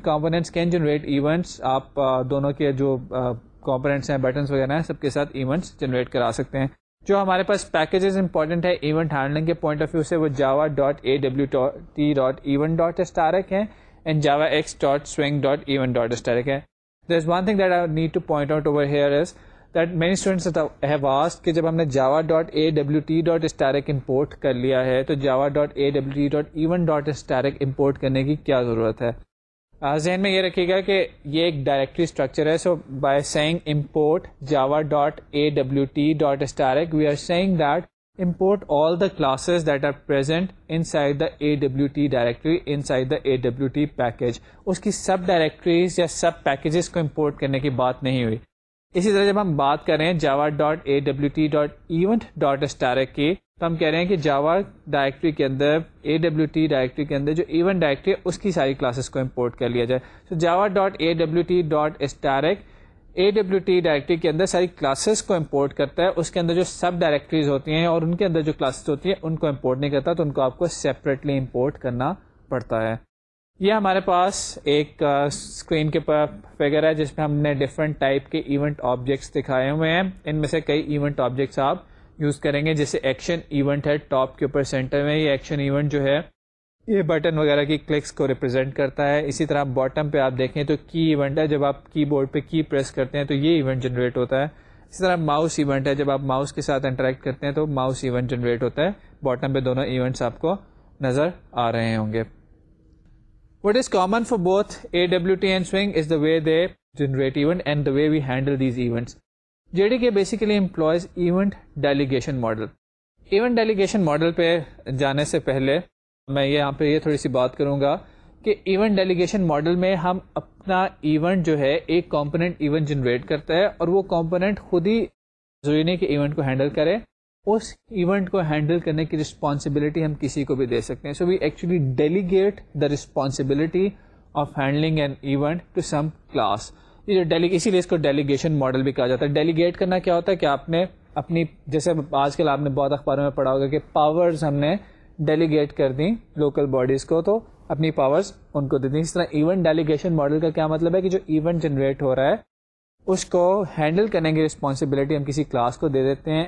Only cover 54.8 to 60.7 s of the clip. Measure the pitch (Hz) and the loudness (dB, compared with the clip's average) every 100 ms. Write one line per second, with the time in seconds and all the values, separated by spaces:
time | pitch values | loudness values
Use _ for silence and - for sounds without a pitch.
54.8 | - 143 139 135 165 151 135 135 147 156 | -4 0 0 0 -2 0 0 2 2 2
55.8 | 165 - 147 160 165 151 151 165 156 139 | -2 -8 -2 0 0 0 0 0 0 2
56.8 | 131 - 147 143 143 156 - 160 175 185 | 0 -4 -4 -2 0 -2 0 0 2 2
57.8 | 156 135 190 196 185 - 202 175 135 139 | 0 0 -2 -2 -4 -4 -2 0 0 0
58.8 | 131 123 127 135 131 - 120 - 120 120 | -2 -2 -4 -4 -4 -2 -4 -2 -2 0
59.8 | 117 127 - - - 165 170 180 208 | 0 -2 -4 -18 -8 0 2 2 2